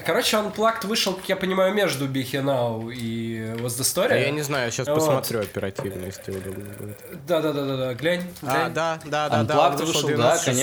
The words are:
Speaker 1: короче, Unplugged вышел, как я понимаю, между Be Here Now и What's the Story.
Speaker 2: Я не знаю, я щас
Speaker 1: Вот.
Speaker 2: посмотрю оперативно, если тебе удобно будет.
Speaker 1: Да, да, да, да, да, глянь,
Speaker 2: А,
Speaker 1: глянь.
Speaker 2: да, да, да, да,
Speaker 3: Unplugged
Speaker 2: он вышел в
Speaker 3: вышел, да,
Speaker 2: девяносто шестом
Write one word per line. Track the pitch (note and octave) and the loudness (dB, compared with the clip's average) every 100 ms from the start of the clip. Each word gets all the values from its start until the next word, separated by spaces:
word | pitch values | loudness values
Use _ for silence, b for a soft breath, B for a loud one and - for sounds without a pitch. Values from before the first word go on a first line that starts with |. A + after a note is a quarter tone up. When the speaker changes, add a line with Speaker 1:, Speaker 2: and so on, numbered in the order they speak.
Speaker 1:
короче, | - D#3+ - A3 | 0 2 2 2
Unplugged | G3+ F#3+ A3 A3 F#3+ | 0 2 2 2 0
вышел, | A3+ G3 | 0 0
как | F#3 - | -2 -2
я | F#3 | -2
понимаю, | F#3 F#3+ F#3+ G#3 | 0 2 4 4
между | F#3 C3+ C#3 | 2 0 -2
Be | C3+ | -2
Here | B2 C#3 | -2 -2
Now | C#3 C#3 A#2+ A2+ A2+ | 0 2 0 -2 -6
и | B2+ A2+ A2+ A2+ A2+ A2 A2+ | -6 -4 -4 -4 -4 -4 -4
What's | B2 A#2 | -4 -2
the | |
Story. | C3 F3 A#3+ - | 0 2 2 2
Speaker 2:
Я | C3+ | 2
не | D3 | 0
знаю, | C#3+ C#3+ A#2+ | -2 -2 -2
я | |
щас | A#2 C3 | -2 0
Speaker 1:
Вот. | D#3 | 2
Speaker 2:
посмотрю | D#3 C3+ - A#2 | 4 2 0 -2
оперативно, | G2+ G2+ G2 - G2 F2+ F#2 | -2 -4 -6 -4 -6 -6 -8
если | - | -10
тебе | - F#2+ | -8 -8
удобно | F#2 F#2+ G2+ G2+ | -8 -10 -10 -10
будет. | G#2 G2+ - E3 C#3 | -12 -12 -14 -14 -2
Speaker 1:
Да, | E3 | 0
да, | D#3 | 0
да, | C#3+ C#3 | 0 -2
да, | C3 | -2
да, | C3 | -2
глянь, | A#2+ D#3 F3 F3+ - | -2 0 0 -4 -8
Speaker 2:
А, | C#3+ | -2
Speaker 1:
глянь. | C3+ - | 0 0
Speaker 2:
да, | D#3+ E3 D#3+ D3+ | 0 -2 -2 -4
да, | D3 D3+ | -2 2
да, | D3+ | 2
да, | A2 | 4
Speaker 3:
Unplugged | D3+ C#3+ | 6 6
Speaker 2:
он | C#3+ | 4
вышел | D#3+ | 2
в | |
Speaker 3:
вышел, | D#3+ C#3+ | 2 2
да, | D3 | 4
Speaker 2:
девяносто | A#2+ - C#3 | 4 4 4
шестом | B2 | 2